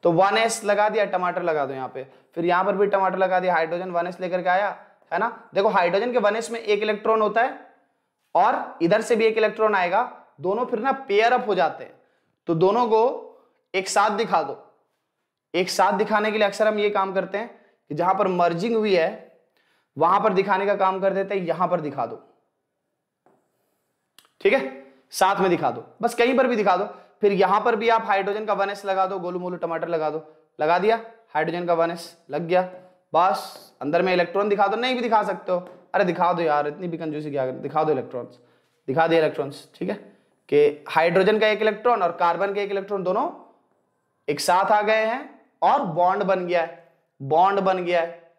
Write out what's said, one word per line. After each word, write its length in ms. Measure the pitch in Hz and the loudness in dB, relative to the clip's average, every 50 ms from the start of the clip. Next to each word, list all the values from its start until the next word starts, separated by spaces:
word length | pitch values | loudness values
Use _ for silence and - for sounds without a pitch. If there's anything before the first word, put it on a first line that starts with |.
| - | 2
तो 80 | 170 | 2
वन 260 | 170 165 190 196 208 | 4 4 4 4 4
एस 260 | 220 226 226 220 - 220 | 2 0 0 -2 -4 -2
लगा 220 | 202 202 196 208 214 | 0 2 2 2 0
दिया, 160 | 202 220 202 | 2 0 -2
टमाटर 360 | 190 185 180 180 175 170 180 180 | 0 -2 -2 -2 -2 -4 -2 -2
लगा 220 | 170 160 151 139 | -2 -2 -2 -2
दो 80 | 131 135 | -4 -6
यहाँ 180 | 131 131 123 - | -8 -10 -10 -10
पे, 120 | 135 123 - - - _ _ _ | -12 -14 -14 -18 -20 _ _ _
फिर 100 | 175 170 | -4 0
यहाँ 180 | 175 175 180 185 | 2 2 2 2
पर 100 | 202 196 | 0 2
भी 120 | 190 208 | 2 2
टमाटर 300 | 202 196 196 190 190 185 | 2 2 2 0 0 0
लगा 220 | 190 190 185 185 185 | 0 0 2 2 0
दिया, 140 | 180 185 175 | 2 2 2
हाइड्रोजन 380 | 160 165 160 170 175 185 185 | 2 0 0 -4 -6 -6 -4
वन 160 | 175 170 170 | -4 -4 -4
एस 120 | 175 185 180 | -4 -6 -8
लेकर 200 | 185 180 175 180 | -8 -4 -4 -2
के 80 | 175 180 | 0 0
आया, 200 | 180 190 208 196 175 - - _ _ _ _ _ | 0 2 0 -2 -4 -8 -16 _ _ _ _ _
है 80 | 156 175 | -4 -2
ना? 300 | 208 240 233 - - - - | -2 -4 -6 -10 -20 -6 -4
देखो, 160 | 170 196 214 | 0 0 2
हाइड्रोजन 420 | 185 196 175 175 175 202 226 247 | 2 2 2 2 0 0 -2 0
के 80 | 233 247 | -2 0
वन 160 | 202 208 208 | 0 0 0
एस 160 | 226 226 226 | 0 -6 -6
में 80 | 233 226 | -10 -8
एक 240 | - 208 208 202 214 | -2 -2 -2 0 0
इलेक्ट्रॉन 380 | 214 214 208 - 220 220 220 | -2 -4 -2 0 0 2 2
होता 200 | 214 208 208 226 | 2 0 2 0
है 180 | 233 277 285 - - - _ _ _ _ _ _ _ _ _ _ _ _ _ | 0 0 -2 -10 -18 -20 _ _ _ _ _ _ _ _ _ _ _ _ _
और 420 | 160 185 226 269 285 - - - - | 2 4 4 2 0 -4 -10 -6 -2
इधर 200 | 165 170 202 220 | 2 2 2 2
से 140 | 220 - 240 | 2 0 0
भी 100 | 214 226 | 2 2
एक 120 | 220 214 | 2 2
इलेक्ट्रॉन 380 | 220 214 214 208 220 220 214 208 | 2 0 0 2 0 0 2 2
आएगा, 340 | 190 180 175 180 214 247 - - - - _ _ _ | 2 0 2 0 0 0 -2 -6 -18 -20 _ _ _
दोनों 240 | 139 180 202 226 254 | -4 -2 -2 -2 -2
फिर 140 | 240 254 214 | -4 -4 -4
ना 120 | 220 269 269 262 - | -2 -2 -2 -4 -4
पेयर 260 | - 196 202 220 233 247 | 0 2 4 4 4 4
अप 140 | 247 196 | 2 0
हो 80 | 214 202 | 0 0
जाते 280 | 180 170 151 - - 127 | 0 0 0 -2 -6 -16
हैं, 100 | - - _ _ _ _ _ _ _ _ _ _ | -18 -20 _ _ _ _ _ _ _ _ _ _
तो 80 | - 165 | -2 0
दोनों 300 | 165 180 190 208 240 247 | 2 4 4 4 2 2
को 140 | 226 220 220 220 - 156 - - - - - _ _ _ _ _ _ - | 2 4 4 4 2 0 -4 -12 -16 -20 -20 _ _ _ _ _ _ -4
एक 160 | 190 190 - | -4 -4 0
साथ 280 | - 208 202 220 208 | 0 2 2 2 0
दिखा 240 | 202 226 170 190 170 156 | -2 -2 0 0 0 0
दो। 140 | 139 123 - - - _ _ _ _ _ _ _ _ _ _ _ _ _ _ _ _ - | -2 -8 -14 -16 -20 _ _ _ _ _ _ _ _ _ _ _ _ _ _ _ _ -2
एक 160 | 170 180 180 | -2 -2 -2
साथ 240 | - - 190 196 208 | 0 2 2 2 2
दिखाने 380 | 196 214 208 220 208 214 214 | 0 -2 0 0 0 0 0
के 60 | 208 | 0
लिए 100 | 220 208 | 0 0
अक्सर 200 | 202 202 - 214 | 0 0 0 0
हम 120 | 214 214 208 | 0 0 0
ये 100 | 208 208 | -2 0
काम 240 | 202 202 190 190 185 | 0 0 -2 -2 -2
करते 240 | 190 180 175 196 | -4 -6 -4 -6
हैं 120 | 202 226 233 - - _ _ _ _ _ _ | -8 -8 -10 -14 -20 _ _ _ _ _ _
कि 40 | - | -6
जहां 180 | 156 170 180 190 | -2 0 0 2
पर 120 | 190 208 185 | 2 0 0
मर्जिंग 460 | 185 175 175 170 170 165 185 240 233 | 2 2 0 0 0 0 -2 -2 0
हुई 180 | 220 214 214 190 | 0 0 2 2
है, 340 | 170 160 180 220 - - - _ _ _ _ _ _ _ _ _ _ _ _ _ | 2 2 0 -4 -8 -18 -20 _ _ _ _ _ _ _ _ _ _ _ _ _
वहां 220 | 139 156 170 190 208 | 0 2 2 2 4
पर 140 | 208 220 190 | 2 2 2
दिखाने 320 | 185 196 202 196 185 196 | 2 0 0 0 0 0
का 100 | 202 202 | 0 0
काम 240 | 202 190 190 190 190 | 2 2 0 0 0
कर 140 | 185 196 185 | -2 0 0
देते 220 | 196 190 190 208 | 0 -4 -2 -4
हैं, 60 | 196 180 | -4 -2
यहां 240 | 160 160 165 185 | -4 -2 -2 0
पर 140 | 175 180 175 | 0 0 -2
दिखा 240 | 156 147 127 131 120 | -2 -6 -6 -6 -6
दो, 160 | 113 - - - _ _ _ _ _ _ _ _ _ _ _ _ _ _ _ _ _ _ _ _ _ _ _ _ _ _ _ _ _ _ _ _ _ _ _ _ _ _ - _ _ _ _ | -6 -8 -14 -18 _ _ _ _ _ _ _ _ _ _ _ _ _ _ _ _ _ _ _ _ _ _ _ _ _ _ _ _ _ _ _ _ _ _ _ _ _ _ -20 _ _ _ _
ठीक 120 | - 196 220 | 0 2 2
है, 80 | 269 269 262 - - - - _ _ _ _ | 2 0 -4 -10 -14 -20 -20 _ _ _ _
साथ 280 | - - 190 185 196 185 | -2 0 2 2 2 2
में 80 | 190 190 | 2 2
दिखा 220 | 175 156 156 127 | 2 2 0 -2
दो, 120 | 113 117 - - - _ | -4 -4 -14 -18 -12 _
बस 120 | 208 233 - | -4 -4 0
कहीं 220 | - 233 247 269 | 2 2 2 4
पर 100 | 240 262 | 4 2
भी 80 | 247 247 | 2 2
दिखा 200 | 226 208 196 180 | 0 2 2 2
दो। 80 | 180 202 208 - - - _ _ _ | 0 0 -6 -8 -18 -20 _ _ _
फिर 100 | - 202 202 | 2 2 4
यहां 260 | 180 190 185 196 214 | 4 2 4 2 2
पर 140 | 208 240 233 | 2 0 0
भी 140 | 214 226 226 | 2 2 2
आप 160 | 226 226 220 | 2 2 2
हाइड्रोजन 400 | 202 202 196 190 196 202 214 214 | 0 0 0 0 -2 -4 -6 -4
का 80 | 208 202 | -4 -2
वन 160 | 190 196 196 | -2 -2 -4
एस 160 | 202 196 - | -4 -8 -4
लगा 200 | 196 190 190 190 | -4 0 0 0
दो, 120 | 185 196 190 | -2 -2 -6
गोलू 200 | 175 180 180 180 | -6 -6 -6 -6
मोलू 180 | 180 180 180 | -6 -6 -6
टमाटर 300 | 170 175 165 165 160 165 | -6 -6 -6 -4 -6 -4
लगा 220 | 165 170 160 156 151 | -4 -4 -2 -2 -2
दो, 140 | 147 156 156 - - _ _ _ _ - | -4 -6 -10 -12 -20 _ _ _ _ -4
लगा 180 | 151 156 170 180 | 0 2 2 2
दिया, 200 | 185 214 226 226 220 - - _ _ _ | 2 2 0 0 -2 -14 -20 _ _ _
हाइड्रोजन 360 | _ 151 160 165 165 175 175 | _ -4 -2 -2 -4 -6 -2
का 80 | 170 170 | 0 0
वन 180 | 165 170 165 | 2 0 -2
एस 240 | 175 180 - - - _ _ - | -2 -8 -12 -18 -20 _ _ -8
लग 180 | 135 147 165 | -8 -6 -2
गया। 140 | 165 180 180 185 180 - - - - _ _ _ _ - | 0 0 0 0 0 -8 -18 -20 -20 _ _ _ _ 2
बस 600 | 160 175 190 202 - - - - - - - _ _ | 2 2 4 2 -2 -6 -10 -16 -20 -20 -20 _ _
अंदर 200 | 127 143 151 170 | -6 -2 0 0
में 120 | 185 190 185 | 2 2 2
इलेक्ट्रॉन 360 | 175 175 170 - 196 208 214 | 2 0 0 0 -2 0 0
दिखा 180 | 202 196 202 | 2 2 2
दो, 100 | 196 208 | 0 0
नहीं 180 | 226 240 262 254 | -2 -2 -2 -2
भी 60 | 247 | -2
दिखा 200 | 240 233 226 214 208 | -2 0 0 0 0
सकते 280 | 190 190 185 - - | 0 -6 -8 -4 -4
हो, 160 | 185 175 180 - - - - _ - | -4 -4 -4 -10 -20 -20 -16 _ 0
अरे 100 | 190 202 | 0 0
दिखा 260 | 180 170 175 175 175 180 | 0 2 0 0 0 2
दो 80 | 170 | 0
यार, 260 | 175 156 147 147 143 | 0 2 2 0 0
इतनी 200 | 147 147 185 185 | -2 -6 -8 -8
भी 100 | 175 165 | -8 -8
कंजूसी 340 | 160 170 156 151 151 151 151 | -6 -8 -8 -8 -8 -8 -6
क्या 140 | 139 139 127 | -4 -4 -4
करनी, 140 | 127 127 - | -4 -6 -8
दिखा 240 | 131 143 143 151 156 | -10 -4 -2 -2 0
दो 80 | 156 | 0
इलेक्ट्रॉन्स, 480 | 151 135 117 - - 123 123 - - _ _ _ _ _ _ _ _ _ _ | 0 -2 -2 -8 -10 -12 -12 -12 -18 _ _ _ _ _ _ _ _ _ _
दिखा 200 | - 131 156 160 | -4 0 0 2
दिए 120 | 165 165 165 | 2 2 2
इलेक्ट्रॉन्स, 480 | 156 151 147 - 143 139 139 - - _ _ | 2 2 0 -2 -6 -8 -8 -14 -20 _ _
ठीक 140 | - 180 185 | -10 -6 -6
है, 60 | 208 202 - - _ _ _ _ _ _ _ - | -6 -8 -10 -20 _ _ _ _ _ _ _ 2
कि 340 | 143 147 147 147 147 - - - | 4 4 4 4 2 -2 -12 -2
हाइड्रोजन 500 | - 160 160 175 170 190 190 190 220 214 | 0 2 2 4 4 4 4 4 4 4
का 80 | 220 | 2
एक 140 | 214 214 202 | 2 2 2
इलेक्ट्रॉन 400 | 214 214 208 214 214 240 240 214 185 | 0 -2 -2 0 0 0 2 2 0
और 80 | 170 170 | -2 0
कार्बन 360 | - 175 170 170 170 196 202 196 | 0 0 0 0 0 -2 -2 -2
के 100 | 202 202 | -4 -4
एक 80 | 196 | -2
इलेक्ट्रॉन 320 | 196 196 190 190 202 196 180 | -4 -6 -4 -4 -6 -4 -2
दोनों 260 | 180 180 220 277 339 - - - - _ _ _ _ _ _ _ _ _ _ _ _ _ _ _ | -2 -2 -2 -2 -4 -6 -12 -20 -20 _ _ _ _ _ _ _ _ _ _ _ _ _ _ _
एक 120 | - 147 143 | -6 -6 -2
साथ 320 | - - 175 185 196 190 | 0 2 2 2 4 4
आ 100 | 220 208 | 2 2
गए 240 | 208 208 220 220 220 | 4 2 2 2 2
हैं 160 | 220 233 269 302 - - - _ _ _ _ | 0 -2 -4 -8 -12 -20 -20 _ _ _ _
और 240 | - 185 240 285 247 185 156 | 2 2 2 2 0 -2 0
बॉन्ड 300 | 165 175 180 190 202 202 | 0 2 2 2 0 0
बन 220 | 185 190 185 180 | 0 0 0 0
गया 140 | 175 175 170 | -2 0 0
है, 320 | 165 139 - - - _ _ _ _ _ _ _ | -2 -2 -6 -18 -20 _ _ _ _ _ _ _
बॉन्ड 380 | 139 139 156 160 180 196 202 196 | -4 0 4 4 4 4 4 2
बन 240 | 185 185 185 185 180 | 2 2 0 0 0
गया 160 | 175 175 170 | 0 0 0
है। 180 | 165 170 - - - _ _ | 0 -2 -6 -14 -20 _ _